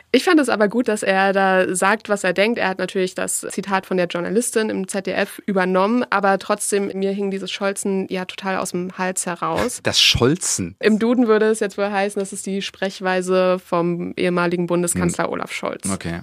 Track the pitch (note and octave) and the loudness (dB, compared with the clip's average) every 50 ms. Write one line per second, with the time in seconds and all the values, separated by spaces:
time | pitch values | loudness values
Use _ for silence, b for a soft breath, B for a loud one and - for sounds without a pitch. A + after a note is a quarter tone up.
0 | - _ - C4 - F#4 F4 D4+ C4 - - A3+ G#3+ G3 A3+ A#3+ C4 A3 G#3+ G#3+ | -2 _ 2 2 4 4 4 4 4 2 2 2 2 2 2 0 0 0 -2 0
1 | - - F#3+ F#3+ G3 G3 F#3+ G3 G3 F#3+ F#3+ F#3 F#3 - F#3 F#3 G3 G3 A3 A3 | 0 2 2 4 4 4 4 4 4 4 4 4 2 2 0 2 2 2 2 0
2 | - G#3+ G3+ G3+ - F#3 F3 F#3+ G3+ A3+ A#3+ - F#3+ F#3+ F#3+ F#3+ F#3 F#3 - F#3+ | 0 -2 -2 0 0 0 2 2 2 2 2 0 -2 -2 -2 -2 -4 -4 -2 -2
3 | F#3 F3+ - F#3 F#3 F#3 - - - - - G#3 F#3 G3 G3 F#3 - - G3 F3+ | -2 -2 -2 -4 -4 -4 -4 -6 -6 -6 -6 -6 -4 -2 -2 -2 -2 0 0 0
4 | F3 E3+ - F3 F3 F#3 F#3 A#3 A#3+ - - A3+ A3 G#3+ G#3 G3 F#3+ - - G3 | 0 0 -2 -4 -4 -2 0 0 0 0 0 0 0 0 -2 -4 -4 -4 -6 -6
5 | F#3+ F#3 - - G#3 - - - - - F#3+ G3 F3+ F#3 F#3 F#3 F#3+ G#3+ A#3 B3 | -4 -2 -2 -2 -2 -4 -6 -8 -6 -2 0 0 2 2 2 2 2 2 2 0
6 | B3 - F#3+ G3+ G3+ G3 G3 F#3+ - - G#3 - - - G#3+ G3+ G3+ G3 F#3+ F#3+ | 0 0 0 2 4 2 2 2 0 -2 -4 -2 -2 -2 0 0 -2 -2 -4 -2
7 | G3 G3 G3 G3+ G3+ G3 G3 F#3+ F#3 F#3 - - G3+ G3 G3 - - G3+ G3 F#3+ | -2 -2 -2 -2 -2 -4 -4 -4 -6 -8 -6 -4 -4 -4 -4 -2 -2 -2 0 0
8 | F#3+ - F#3 F#3 F#3 - - - G3 F#3+ F#3 G3 F#3+ - - F3 F3+ F#3 - - | -2 -2 -4 -6 -6 -8 -10 -8 -6 -4 -2 -2 -2 -2 -4 -4 -6 -6 -6 -4
9 | F#3 F#3 F#3 - - F3+ E3+ - D#3+ D#3+ E3 F3+ G#3+ B3 - - - G#2+ - - | -4 -4 -4 -4 -4 -6 -6 -4 -4 -2 0 0 -2 -2 -4 -4 -2 0 2 4
10 | - - - - A#2+ C3 E3 - - - - - F#2 E2+ - - - G#3 A3 G3 | 4 4 4 6 4 4 4 2 0 -2 -2 -2 -4 -6 -4 0 4 4 4 4
11 | A3+ A#3 B3 A#3+ B3 A3 G#3+ G#3+ G#3+ A3 A3 - G#3+ G3+ - G#3 G3+ G3+ G#3 G3 | 4 2 4 4 4 4 4 4 4 2 2 0 -2 -4 -2 -4 -4 -2 0 0
12 | G3 G#3 - G3+ G3 F#3+ G3+ F#3 - G3 F#3+ G3 G3 - - - F#3+ G3 - - | -2 -2 -2 -4 -6 -6 -8 -8 -6 -4 -4 -4 -4 -6 -6 -6 -6 -6 -4 -4
13 | F#3+ F#3 F#3 F#3 F3+ F#3 F#3 F#3 F#3 F#3 F3+ F#3 - - F3+ E3+ E3+ F3 E3+ F3 | -2 -2 0 0 0 2 2 2 4 2 2 0 -2 -2 0 0 2 0 0 -2
14 | F3+ F#3 - - F#3 F3+ F3+ F3 F3 F3 F3 F3 F3 E3+ F3 F3 F3 F3 - F#3 | -4 -6 -4 -2 0 0 2 0 0 0 0 0 0 0 0 0 0 0 0 0
15 | F3+ E3+ E3+ - F3 - - E2+ D#2 - - - - - - - - G2 G2 F2+ | 0 0 0 0 -2 -2 -4 -6 -6 -8 -8 -6 -6 -6 -6 -6 -4 -4 -4 -4
16 | - E2+ E2 F2+ | -4 -6 -8 -8